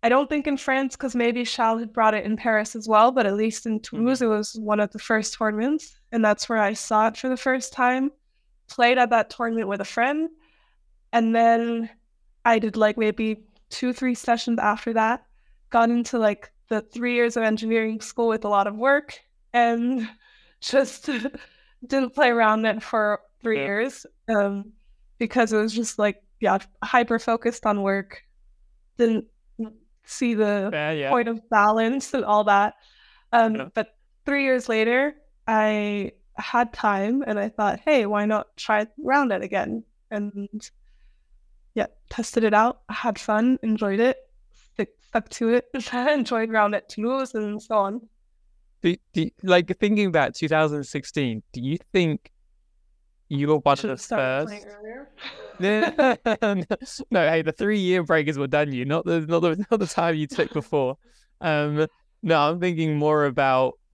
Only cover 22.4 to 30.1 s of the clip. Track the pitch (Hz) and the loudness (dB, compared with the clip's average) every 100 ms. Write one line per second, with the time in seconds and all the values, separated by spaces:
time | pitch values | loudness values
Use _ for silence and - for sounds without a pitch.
22.4 | 220 214 220 214 - 226 208 208 _ _ | 4 4 0 -2 -4 -2 0 -2 _ _
23.4 | 233 214 139 202 247 - - _ - 220 | -4 -2 -2 -2 -4 -6 -20 _ -2 0
24.4 | 202 202 208 _ _ _ _ _ 226 247 | 0 -2 -10 _ _ _ _ _ -4 0
25.4 | 226 214 220 214 226 - 208 - _ _ | 2 2 0 -4 -6 -2 -2 -2 _ _
26.4 | 214 196 - _ - 254 233 233 240 226 | 0 0 -4 _ 0 0 2 -2 -2 -2
27.4 | 233 240 220 208 196 196 196 - _ _ | -2 -2 -2 0 0 -2 -4 -16 _ _
28.4 | _ _ _ _ _ - 233 220 - _ | _ _ _ _ _ 0 0 0 -4 _
29.4 | _ - 220 - _ _ _ | _ -12 -12 -14 _ _ _